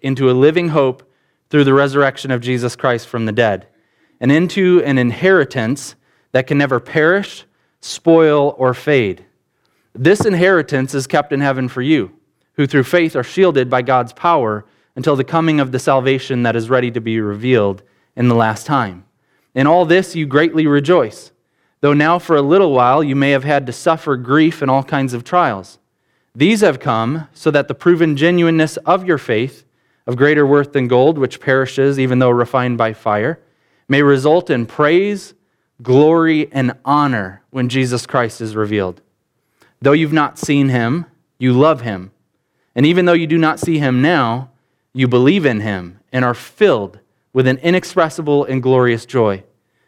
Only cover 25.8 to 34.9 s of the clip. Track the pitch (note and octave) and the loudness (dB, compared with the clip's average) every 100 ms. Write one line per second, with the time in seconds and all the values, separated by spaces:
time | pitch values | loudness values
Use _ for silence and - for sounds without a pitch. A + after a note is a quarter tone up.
25.8 | _ _ _ _ _ A#2+ E3 A3 G3 C3 | _ _ _ _ _ -2 0 2 2 0
26.8 | C#3+ A2+ A2+ D#3+ D#3 _ D#3+ C#3+ C#3 C3+ | -2 -2 -2 -6 -10 _ -2 0 -2 -2
27.8 | F3 F3 E3 C#3+ E3 F3 E3 D#3+ D#3 - | 0 2 2 2 2 2 2 2 0 -4
28.8 | - F#3 F#3 D3 - A2 C3 - _ _ | -2 -2 0 -4 -2 -2 -4 -8 _ _
29.8 | _ _ - A#2+ D3 D3+ C#3 C#3+ C#3+ C#3+ | _ _ -8 0 2 4 4 2 2 -2
30.8 | B2 B2 C#3 D#3 B2+ - - C3+ C3 C#3 | 0 2 2 2 -4 -4 -2 0 0 0
31.8 | C3+ C#3 C3 B2+ B2+ A#2+ A#2+ C3 B2 A#2+ | 0 0 0 2 2 2 0 -2 -2 -2
32.8 | A2+ A2 A2+ G#2 A#2+ E3 _ _ _ _ | -4 -4 -4 -2 -4 -6 _ _ _ _
33.8 | - C#3 D3 C#3 C#3+ E3+ F3 C3 A#2 - | -2 0 2 2 2 0 0 -4 -4 -2
34.8 | D3 | 0